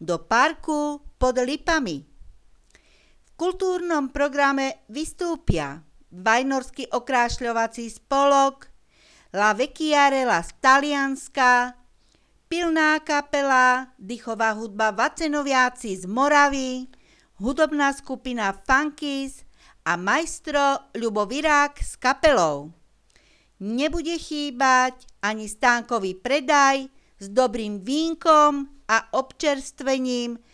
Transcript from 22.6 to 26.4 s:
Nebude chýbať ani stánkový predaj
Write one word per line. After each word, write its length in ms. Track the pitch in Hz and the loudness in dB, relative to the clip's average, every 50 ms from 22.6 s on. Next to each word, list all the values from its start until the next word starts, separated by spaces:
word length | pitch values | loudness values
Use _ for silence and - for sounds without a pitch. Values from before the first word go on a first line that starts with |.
| 147 160 170 _ _ _ _ _ _ _ _ _ _ _ _ _ _ _ _ - | -8 -12 -18 _ _ _ _ _ _ _ _ _ _ _ _ _ _ _ _ -12
Nebude 560 | 190 208 226 247 285 311 - 339 311 320 339 | -8 -6 -2 -2 -2 -2 -2 -4 -4 -4 -6
chýbať 800 | 320 - - 311 294 294 285 247 240 269 262 254 254 254 254 254 - - - - _ | -6 -8 -8 -8 -6 -6 -6 -4 0 2 4 4 4 2 0 -4 -8 -18 -20 -12 _
ani 300 | - 208 220 214 214 208 | -6 -6 -6 -6 -8 -12
stánkový 640 | - - - 247 240 240 226 - 240 220 190 190 185 | -6 0 2 2 2 2 0 -4 -4 -2 -2 -4 -6
predaj 720 | 185 - 240 269 311 | -6 -4 -2 -2 -2